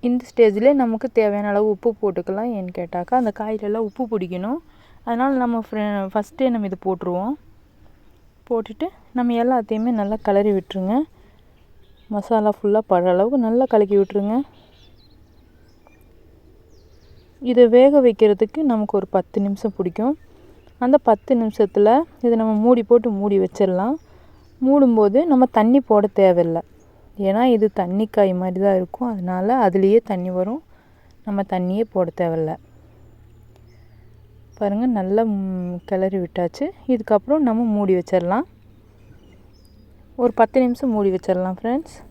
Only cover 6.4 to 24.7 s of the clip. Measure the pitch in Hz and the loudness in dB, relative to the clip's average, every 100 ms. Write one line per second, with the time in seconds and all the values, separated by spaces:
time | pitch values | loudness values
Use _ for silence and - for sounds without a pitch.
6.4 | 262 233 202 190 190 185 180 180 208 302 | -2 -2 -6 -6 -6 -4 -4 -6 -6 -8
7.4 | - - _ _ - - _ _ _ _ | -12 -20 _ _ -20 -20 _ _ _ _
8.4 | _ 233 220 214 330 - _ 254 240 233 | _ -6 -6 -10 -10 -10 _ -4 -2 0
9.4 | 240 254 214 220 233 233 202 214 - 196 | 0 0 -2 -4 -2 -2 -4 -4 0 2
10.4 | 208 196 180 196 185 240 320 _ - _ | 2 0 -4 -6 -2 -2 -4 _ -20 _
11.4 | _ _ _ - _ - _ 208 202 226 | _ _ _ -20 _ -20 _ -8 -2 0
12.4 | 214 208 208 208 220 180 180 180 214 269 | 0 -2 0 0 2 0 2 2 2 0
13.4 | 226 233 262 220 202 202 190 202 202 233 | 0 0 0 2 2 0 0 -2 -2 -4
14.4 | 285 - _ _ - - _ _ _ _ | -6 -12 _ _ -20 -20 _ _ _ _
15.4 | _ _ _ _ _ _ - - - _ | _ _ _ _ _ _ -20 -20 -20 _
16.4 | _ _ _ - _ - _ - _ _ | _ _ _ -20 _ -20 _ -20 _ _
17.4 | 254 240 240 240 269 285 254 214 214 202 | 0 6 8 8 8 6 4 4 2 4
18.4 | 214 - 302 226 208 202 190 190 180 - | 0 0 0 0 -2 -4 -2 -4 -2 -4
19.4 | 202 196 220 - 180 170 233 311 - - | -4 -4 -8 -6 -6 -4 -4 -6 -10 -20
20.4 | - - - _ 247 277 - 208 - 247 | -20 -20 -20 _ 2 2 2 0 2 -2
21.4 | 220 214 202 - 208 254 339 - 247 226 | -2 -2 -2 2 4 4 0 -4 -2 0
22.4 | 220 214 226 247 214 240 233 202 202 196 | 0 0 2 2 4 2 2 -4 0 0
23.4 | 185 - 196 180 208 311 - - - - | -2 0 0 0 -2 -6 -10 -20 -20 -20
24.4 | - _ 262 | -20 _ 2